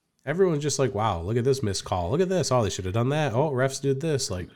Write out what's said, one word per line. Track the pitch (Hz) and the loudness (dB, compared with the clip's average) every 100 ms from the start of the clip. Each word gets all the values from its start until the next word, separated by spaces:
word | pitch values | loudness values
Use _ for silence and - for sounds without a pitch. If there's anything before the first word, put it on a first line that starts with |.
| _ _ 127 | _ _ -6
Everyone's | 170 185 147 | 2 2 2
just | 147 - | 0 0
like, | 127 | 0
"Wow, | 104 110 85 | 2 0 0
look | 87 117 | 0 0
at | |
this | 131 131 | 2 0
missed | 104 95 | 0 -4
call. | - 92 87 | -2 -2 0
Look | 151 | 0
at | 185 | 0
this. | 185 - | 0 2
Oh, | 127 | 2
they | 104 | 2
should | - | -2
have | 92 | -2
done | 113 123 | 0 0
that. | 151 143 | 0 0
Oh, | 117 156 | 0 0
refs | 127 135 - | 0 0 0
did | 139 135 | -2 0
this." | 165 139 - | 0 -2 -2
Like, | 90 - | -6 -8